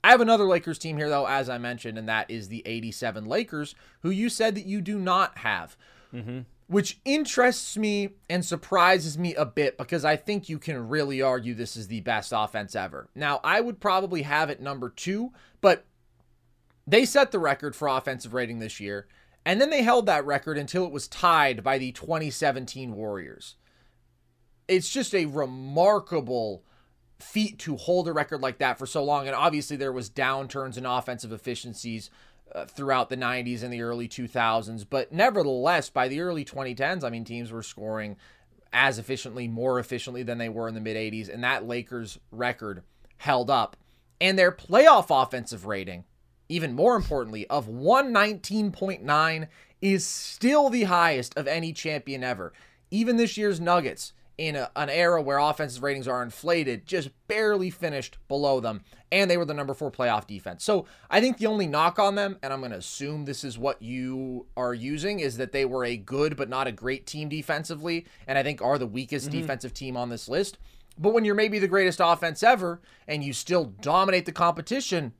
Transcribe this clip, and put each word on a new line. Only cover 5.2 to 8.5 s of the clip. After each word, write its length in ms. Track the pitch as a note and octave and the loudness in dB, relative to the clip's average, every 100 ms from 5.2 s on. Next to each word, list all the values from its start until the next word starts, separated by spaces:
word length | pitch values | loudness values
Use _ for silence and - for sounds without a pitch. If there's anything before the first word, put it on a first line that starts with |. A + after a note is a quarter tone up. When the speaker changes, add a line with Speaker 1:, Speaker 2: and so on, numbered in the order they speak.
| F#3 - | 2 -2
Speaker 1:
have. 360 | A2+ G2 E2 - _ - _ | -2 -2 -6 -18 _ -20 _
Speaker 2:
Mm-hmm. 260 | A#2+ A2 B2+ B2 _ _ | -12 -10 -10 -12 _ _
Speaker 1:
Which 340 | G3 - - | 0 0 -6
interests 720 | C4 D4 D4 - B3 B3 - G#3 | -2 -2 0 4 4 2 -6 -4
me 360 | G#3+ G3+ G3 - - | -2 0 -4 -8 -4
and 160 | F3 | -4
surprises 720 | F3+ | -2